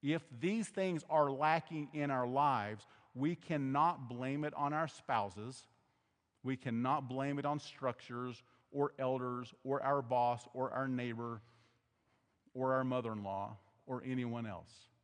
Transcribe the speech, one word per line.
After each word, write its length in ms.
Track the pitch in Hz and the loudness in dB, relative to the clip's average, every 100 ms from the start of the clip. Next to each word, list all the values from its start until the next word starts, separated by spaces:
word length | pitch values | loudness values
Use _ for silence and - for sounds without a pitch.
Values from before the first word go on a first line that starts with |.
If 200 | 139 160 - 117 | 2 0 -2 -2
these 280 | 160 220 208 | 0 0 -2
things 380 | - 190 170 - | 0 0 0 2
are 180 | 156 143 | 4 4
lacking 580 | 135 151 160 - 160 147 | 4 4 4 0 -6 -6
in 160 | 147 143 | -2 0
our 160 | 135 123 | 2 2
lives, 600 | 131 143 127 104 107 - - - | 4 4 4 0 -6 -12 -20 -16
we 220 | 123 143 170 | -2 0 -2
cannot 760 | - 156 135 139 165 156 127 | -2 -2 2 4 4 2 -6
blame 340 | 120 127 143 | -4 -2 -2
it 100 | 151 147 | -2 -2
on 180 | 143 | -2
our 140 | 151 160 | 0 -2
spouses. 800 | - - 120 101 95 110 131 - _ _ _ _ _ _ _ | -6 0 0 0 -4 -10 -10 -18 _ _ _ _ _ _ _
We 140 | 127 131 | -4 -2
cannot 500 | 131 117 123 147 135 | 0 0 2 2 0
blame 300 | 127 139 143 | -2 -2 0
it 80 | 143 | 0
on 140 | 147 | -2
structures 800 | - - 135 120 - 123 123 117 _ _ _ | -4 -2 -2 -2 -8 -6 -6 -8 _ _ _
or 220 | 143 139 - | 0 0 0
elders 560 | 131 131 123 123 120 - | 0 0 -2 -4 -6 -10
or 200 | 135 135 | -2 0
our 180 | 135 143 | 4 2
boss 460 | 120 123 120 117 - 127 | 2 2 4 2 -4 -4
or 160 | 127 | -2
our 160 | - 135 | 0 0
neighbor 540 | 127 123 117 117 117 - _ _ _ _ _ _ _ _ _ _ 127 | 0 -2 -4 -6 -8 -12 _ _ _ _ _ _ _ _ _ _ -2
or 180 | 131 | 2
our 100 | 131 | 4
mother-in-law 720 | 127 127 117 107 98 98 101 107 _ _ - | 4 0 0 -4 -4 -4 -6 -10 _ _ -8
or 160 | 127 | -8
anyone 440 | 131 127 123 117 113 | -4 -2 -2 -4 -4
else. 240 | 90 - - - _ | -8 -12 -20 -20 _